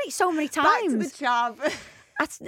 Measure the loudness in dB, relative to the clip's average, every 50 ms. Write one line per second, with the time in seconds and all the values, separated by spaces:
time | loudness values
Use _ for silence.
0 | 0 -4 -2 0 2 2 2 0 -2 -2 0 2 4 4 4 4 2 0 0 0
1 | -2 -4 -6 -4 -2 0 0 0 0 -2 -4 -4 -4 -4 -4 -6 -10 -18 -20 -20
2 | -20 _ _ -4 -4 -4 -6 -10 -12